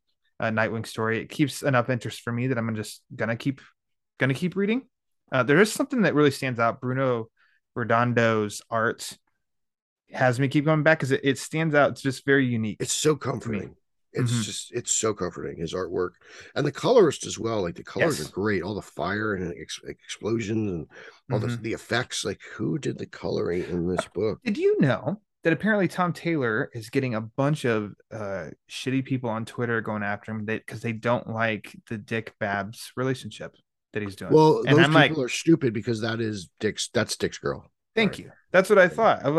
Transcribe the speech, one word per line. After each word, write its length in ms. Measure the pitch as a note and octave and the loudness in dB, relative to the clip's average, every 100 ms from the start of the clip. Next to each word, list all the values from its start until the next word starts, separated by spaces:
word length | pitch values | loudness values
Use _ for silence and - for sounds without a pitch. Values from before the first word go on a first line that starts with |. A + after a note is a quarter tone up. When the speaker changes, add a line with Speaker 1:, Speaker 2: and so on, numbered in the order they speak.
| _ _ _ - | _ _ _ -6
Speaker 1:
uh, 60 | A2+ | -2
Nightwing 360 | G#2+ A2 A2+ A2+ | 0 0 -2 -8
story. 360 | - A2 A2 | -4 -2 -2
It 80 | - | -4
keeps 320 | - C#3 - | -2 -2 0
enough 280 | D3+ B2+ A#2 | 0 2 2
interest 320 | B2 A2+ - | -2 -6 -10
for 120 | - | -6
me 140 | A#2 C3 | -4 -2
that 100 | A#2+ | -2
I'm 180 | A2+ A2 | -2 -4
just 260 | G#2+ - - A#2 | -8 -12 -14 -6
gonna 220 | A2 A#2 | -4 -2
keep, 240 | C#3+ C3+ - _ _ _ _ - | -4 -6 -8 _ _ _ _ -2
gonna 160 | C3 | 0
keep 220 | C3 F3 F#3 | 0 -2 0
reading. 300 | G3+ B3 - _ _ _ - | 0 0 -4 _ _ _ -2
Uh, 120 | C3 | 0
there 180 | B2 D3 | 4 6
is 100 | G#3+ | 6
something 300 | - C#4 B3+ | 2 -2 2
that 140 | E3+ C#3 | 4 6
really 160 | D3 | 4
stands 280 | C3+ C3+ A#2 | 4 -2 2
out. 220 | A#2 G#2 | 2 0
Bruno 480 | B2+ C3 C3 A#2+ A2+ _ _ _ _ A#2+ | -4 0 0 0 -4 _ _ _ _ -6
Redondo's 840 | A#2 A#2 B2 A#2+ A2+ A2 G#2+ - - | 2 4 4 4 4 4 0 -4 -4
art 480 | A#2 A2+ - - - _ _ _ _ _ _ _ _ _ | 0 0 -2 -8 -14 _ _ _ _ _ _ _ _ _
has 280 | - B2+ A#2+ | 0 2 2
me 80 | C#3 | 2
keep 180 | D3+ D3 | 2 2
going 180 | D#3 | 4
back 160 | D3+ D#3+ | 4 2
'cause 120 | C3 | 2
it, 100 | C3 | 0
it 140 | C#3 C3 | 2 -2
stands 380 | - D#3 D#3+ D3 | -2 -2 2 4
out. 160 | C#3 | 4
It's 100 | - | 2
just 240 | C#3 C3 - | -4 -4 2
very 200 | C#3 B2+ | 2 2
unique 360 | A#2+ A2 - | 0 -2 -4
Speaker 2:
It's 120 | C3 | -4
so 220 | - D3+ C#3+ B2+ B2 | 0 0 0 -2 -6
Speaker 1:
to 80 | A#2 | -6
me. 100 | G#2 | -8
Speaker 2:
comforting. 160 | - - _ _ _ | -8 -16 _ _ _
It's 200 | - B2 | -2 0
Speaker 1:
Mm-hmm. 100 | A#2+ | 0
Speaker 2:
just, 300 | G#2 F#2+ - | -2 -6 -8
it's 200 | A#2+ - | -8 -2
so 220 | - A2+ | 0 0
comforting, 440 | G2+ F2+ D2 D#2 C#2+ | -2 -4 -6 -10 -8
his 180 | E2 F2 | -6 -6
artwork. 380 | E2+ F#2 F2+ - - - - A#2 | -4 -4 -4 -6 -20 -20 -12 -4
And 100 | C#3+ | -4
the 60 | |
colorist 560 | - E3 B3 E3 - G#2 | 0 4 6 6 2 -6
as 100 | F#2+ | -6
well. 240 | A2+ A2 | -4 -2
Like, 140 | F2 - | -2 -6
the 80 | |
colors 360 | - - F2 D2 | -6 0 0 0
Speaker 1:
Yes. 80 | D2 | -6
Speaker 2:
are 40 | |
great. 320 | F2+ G#2+ G2 | -4 0 0
All 100 | F2 | -2
the 80 | G2 | -6
fire 540 | - - E2+ G#2 G#2+ F#2+ | -8 -6 -4 -2 -2 -4
and 180 | F2+ - | -4 -8
ex-, 240 | D2+ - - | -12 -12 -12
explosions 840 | - - - G2+ A#2 G2+ A2+ G#2 | -16 -14 -8 -2 -2 -2 -2 -2
and 160 | E2+ C#2 - - - - | -4 -8 -14 -20 -18 -4
all 80 | G#2+ | -4
the, 60 | G#2+ | -2
Speaker 1:
Mm-hmm. 160 | A#2 | -6
Speaker 2:
the 120 | A2 | -6
effects. 520 | F#2 - A#2+ B2 - G#2+ | -8 -4 -4 -4 -6 -6
Like, 160 | F#2+ - - | -8 -12 -6
who 240 | A2 D#3+ | -4 -4
did 180 | C3+ - | -6 -8
the 80 | A2+ | -10
coloring 580 | - - E2 - F2 - | -8 -4 -2 -2 -4 -4
in 180 | F2 F2 | -4 -2
this 200 | F2 - - | -2 -4 -2
book? 240 | G#2+ F#2 | -2 -2
Speaker 1:
Did 140 | A#3+ G#3+ | -4 0
you 240 | G4 G#4+ | 2 4
know 400 | C#3 G2 A2 G3+ _ _ | 2 2 -2 -8 _ _
that 100 | E3 | -2
apparently 340 | D#3+ G#3 G#3 F3 | 0 2 2 0
Tom 240 | - F3 | 0 -2
Taylor 600 | - E3+ D#3+ A#2+ G#2+ - | -2 -2 0 0 0 -2
is 160 | A#2 A2 | -8 -4
getting 240 | C3+ B2+ | -2 0
a 80 | G#2+ | -2
bunch 440 | A2 - C#3 D3+ B2 | -6 -2 0 2 0
of, 280 | A2 G#2 - - | 0 -2 -10 -16
uh, 380 | A2 G2+ F#2+ D#2 - - | -10 -8 -8 -8 -14 -16
shitty 380 | - B2+ C3 C3 | -10 -2 -2 -2
people 240 | C3 B2 | -4 -2
on 160 | G#2+ A2+ | -4 -6
Twitter 340 | - A#2+ A2+ | -6 -2 -2
going 220 | A2 G#2+ | -2 -4
after 300 | G2+ G#2 - | -4 -6 -6
him 140 | A2 G#2 | -8 -4
that, 200 | A2 - | -6 -6
'cause 160 | A2+ | -8
they 100 | A#2 | -6
don't 360 | A2 A#2+ B2 - | -4 0 -2 -2
like 500 | A2+ A2+ G#2 - - - | -4 -2 -2 -8 -18 -12
the 120 | A2 | -10
Dick 340 | - A2+ - - | -6 -6 -6 -6
Babs 520 | G#2 G2+ G2 A#2 - - | -4 -2 -4 -10 -12 -6
relationship 600 | C3 C3 G#2 - D2+ _ _ _ _ | -4 -4 -8 -14 -16 _ _ _ _
that 80 | G#2+ | -6
he's 140 | G#2 F#2+ | -6 -6
doing? 160 | F#2 | 4
Speaker 2:
Well, 300 | D#3 D#3 A2+ A2 | 6 8 4 4
Speaker 1:
And 100 | D3 | 6
Speaker 2:
those 100 | C#3+ | 8
Speaker 1:
I'm 80 | |
like 180 | D#3 C#3 | 6 4
Speaker 2:
people 120 | D3+ | 4
are 60 | B2 | -4
stupid 420 | - E3 E3 B2+ | -2 2 4 4
because 300 | G#2+ A2 A2+ | -2 -2 -2
that 180 | A2+ A2+ | -2 -2
is 300 | A2+ G#2 E2 - | -4 -6 -10 -4
Dick's, 300 | G#2+ - - | -4 -4 -2
that's 240 | A2 G#2+ - | 0 0 -2
Dick's 220 | F2+ - | -4 -4
girl. 340 | C#2+ C2+ - _ _ A3 | -6 -6 -10 _ _ 0
Speaker 1:
Thank 220 | G#3+ - | 2 0
Speaker 2:
Right. 80 | - | -14
Speaker 1:
you. 60 | - _ | -20 _
That's 180 | F3+ F#3 | 4 6
what 80 | G3+ | 8
I 80 | F3+ | 8
Speaker 2:
Yeah. 60 | G3+ | 6
Speaker 1:
thought. 240 | G#3+ A2+ | 4 4
I'm 160 | C#3 | 2